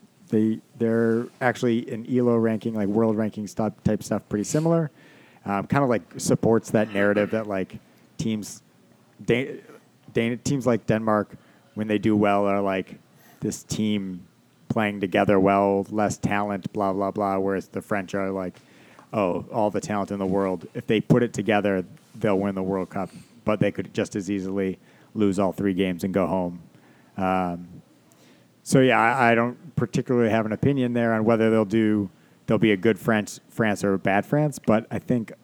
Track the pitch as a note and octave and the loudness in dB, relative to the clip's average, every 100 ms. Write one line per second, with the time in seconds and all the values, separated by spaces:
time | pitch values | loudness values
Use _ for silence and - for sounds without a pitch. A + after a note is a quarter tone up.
0 | _ _ - A2 A2 A2 - - A2+ A2+ | _ _ -2 0 2 -2 -8 -4 0 2
1 | A#2 A2+ B2 - B2+ A#2 B2 A#2 - A2+ | 2 0 -2 -2 -2 0 0 0 -2 -10
2 | A#2+ B2+ A#2+ A#2 A2+ A2 A#2 A2 G2+ G#2 | -4 0 2 2 2 0 -4 -2 0 2
3 | A2+ G#2+ A2 A2 G2+ - G#2+ - - G#2+ | 2 0 -2 -6 -8 -4 -4 -2 -2 -2
4 | - G#2 - G#2 G2 D3+ E3 E3 D3+ - | -2 -6 -4 -4 -2 -2 2 2 0 -8
5 | - - - _ - G2+ - C#3+ C3+ A2 | -20 -20 -20 _ -4 -4 0 0 2 0
6 | - - - C3+ - A2+ - A2 A2 G2+ | -4 -8 0 2 4 2 2 0 0 2
7 | G2+ G#2 G2+ A2 G#2+ G2 F#2 - - _ | 2 2 0 -2 -4 -4 -6 -10 -20 _
8 | _ - A2+ A2 F#2+ - _ _ _ _ | _ -8 -4 -4 -6 -14 _ _ _ _
9 | _ _ G#2 A#2+ C#3 - - - _ _ | _ _ -2 -2 -2 -10 -18 -20 _ _
10 | - - A#2 A#2+ - C#3+ B2 A2+ - A2 | -8 -4 -2 -4 -4 -2 0 0 0 -2
11 | A2 G#2+ G2 - _ _ _ - A2 G#2+ | 2 0 0 -8 _ _ _ -10 -2 0
12 | G#2+ G#2 G#2 G2+ G2+ G2+ G2 F#2+ F#2 - | 2 2 4 2 2 0 0 -2 -6 -14
13 | _ _ - - G#2+ G2 - - G#2+ G#2 | _ _ -20 -10 -8 -8 -8 -4 -2 -2
14 | F#2+ F2+ - _ _ _ _ A#2 G#2 G#2 | -4 -10 -14 _ _ _ _ -2 -2 -2
15 | F#2+ G2+ G2 G2+ F#2+ G2 G2+ G2 G2 G#2+ | -2 0 4 4 4 4 2 0 -2 -2
16 | G2+ - - G2+ G#2 G2 - G#2+ G2 F#2+ | -2 -2 -4 -2 -2 -6 -6 -4 -2 0
17 | G2 G2 G2+ G2 G2 F#2+ - G2 - G#2 | -2 -2 -2 -2 -2 -4 -6 -12 -6 -6
18 | F2 G2+ F#2+ F#2+ F2+ - _ - - - | -4 -4 -4 -4 -6 -10 _ -20 -20 -20
19 | - A2 F#2+ F2 - A#2+ G#2+ G2 - G#2 | -8 -2 0 0 -4 -2 0 -2 -4 -4
20 | F#2+ G2+ F#2+ G2 F#2+ F2+ - - - A2 | -4 -4 -2 0 0 -4 -8 -12 -2 -2
21 | - B2 A#2 - G2+ G#2 G2+ F#2+ F2+ - | 2 2 2 -2 0 0 2 0 -4 -12
22 | _ A#2 G#2+ F#2+ G2+ F#2+ F#2+ F#2+ F2+ G2+ | _ -6 0 0 0 -2 -2 -4 -4 -6
23 | F2+ - - - - G#2+ G2+ - - - | -8 -10 -20 -8 -2 0 0 -2 -6 -4
24 | G2 G#2+ F2+ G2+ F#2+ G2 F#2+ F2+ - - | -4 -4 -4 -4 -4 -2 -2 -4 -12 -20
25 | - A2 G2+ F#2+ G2 E2+ G2+ F#2 F#2+ F2 | -14 0 2 2 0 0 -2 0 0 -2
26 | G2 F#2+ E2+ F#2+ F2+ F2 - - - - | -2 0 0 0 -4 -6 -16 -20 -20 -20
27 | _ - F#2 F#2 F2+ F2 F2 - - _ | _ -4 0 0 0 -4 -12 -20 -20 _
28 | _ _ - _ _ _ - C#3 C3 A2 | _ _ -20 _ _ _ 0 4 6 6
29 | A2+ C3+ A#2 A#2 A#2 - D3 - A#2+ - | 4 4 4 4 2 -4 -10 -6 -2 -2
30 | - B2 A2+ A2 G#2+ G#2+ C3+ C#3 B2 A#2+ | 0 2 2 2 0 0 0 0 0 0
31 | A#2 A2 A2 A2+ A2+ A2 G#2 A2+ A2 G#2+ | 0 2 2 4 4 4 4 2 2 2
32 | G2 - _ _ - A2 A2 G2+ A2+ G#2 | -2 -8 _ _ -2 2 4 4 2 0
33 | - G#2+ G2+ - - - A2 G2+ G#2 G2 | 2 0 0 -10 -16 -2 0 0 0 0
34 | G2 G2 - D3 D3+ - - G#2+ - A2+ | 2 0 2 0 0 -2 0 0 0 -8
35 | - B2 G#2+ - | -2 -2 -2 -12